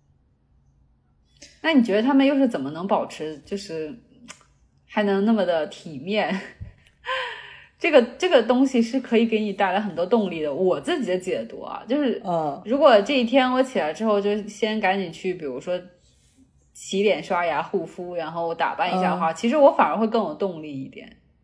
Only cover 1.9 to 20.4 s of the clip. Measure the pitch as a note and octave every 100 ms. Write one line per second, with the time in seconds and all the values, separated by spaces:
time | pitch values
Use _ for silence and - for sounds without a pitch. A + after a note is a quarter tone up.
1.9 | G3 A#3 C4+ C4+ C#4 C4+ F3 C3+ D#3 F#3+
2.9 | F#3+ C#3+ - D#3 D3+ - G3+ - D#3+ D#3
3.9 | A#2+ _ _ - - _ _ _ _ _
4.9 | - G3+ G3 G#3 A3 F3 E3 D3+ - F3
5.9 | D3 E3+ G#3+ D#3+ F#3+ - - - - _
6.9 | _ - C5 B4 A4 - - - _ E4+
7.9 | D4 A3+ - F4+ D4+ A3+ B3 C4+ B3 A3+
8.9 | C4 B3+ A3+ A3+ A3 G#3+ F#3+ G3 F#3 G#3+
9.9 | D#3+ F3+ A#3+ G3 E3 D3+ C#3 F#3 D#3+ -
10.9 | E4+ G3 F#3 F#3 D3 A2+ - - - -
11.9 | C#4 C#4 - F#3+ E3+ D#3 C#3 G3+ C4+ D4+
12.9 | A3 G3+ C#4+ A#3 C4+ B3+ B3+ C4 G3+ D#3
13.9 | D#3 A3 G#3 G3+ G#3 G#3 - A3 A3 F#3+
14.9 | G3 F3+ E3 F#3+ F3 D3+ B2+ D#3+ F3+ F3+
15.9 | _ _ _ _ _ _ _ _ - -
16.9 | G3 G3+ E3 E3 F3 F3 D3 E3 G3+ D#3+
17.9 | - F3+ F3 D#3 E3+ E3+ E3 D#3 C#3 F3
18.9 | F#3 F#3 F3+ E3 E3 A#3 D4+ C#4+ - F3+
19.9 | D#3+ A3 A3+ F#3 D3+